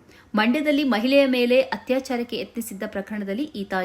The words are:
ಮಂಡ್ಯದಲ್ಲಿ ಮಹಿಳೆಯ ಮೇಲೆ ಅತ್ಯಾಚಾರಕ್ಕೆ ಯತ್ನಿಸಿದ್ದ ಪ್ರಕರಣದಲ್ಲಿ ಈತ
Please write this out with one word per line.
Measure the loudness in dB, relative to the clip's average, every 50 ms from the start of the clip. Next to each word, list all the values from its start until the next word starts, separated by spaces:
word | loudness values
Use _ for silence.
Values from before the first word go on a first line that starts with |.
| _ -20 -20 -20 -12 _ 0
ಮಂಡ್ಯದಲ್ಲಿ | 2 2 2 2 2 2 2 2 2 2
ಮಹಿಳೆಯ | 2 2 2 2 4 4 6 6
ಮೇಲೆ | 4 4 2 2 4 4 4
ಅತ್ಯಾಚಾರಕ್ಕೆ | 2 2 -2 -6 -4 -2 -2 -2 -2 -2 -4 -4 -4 -4 -6 -8
ಯತ್ನಿಸಿದ್ದ | -8 -8 -8 -8 -8 -8 -8 -8 -8
ಪ್ರಕರಣದಲ್ಲಿ | -8 -6 -8 -8 -8 -8 -6 -6 -4 -4 -4 -4
ಈತ | -6 -6 -8 -8 -4 -4 -4 -4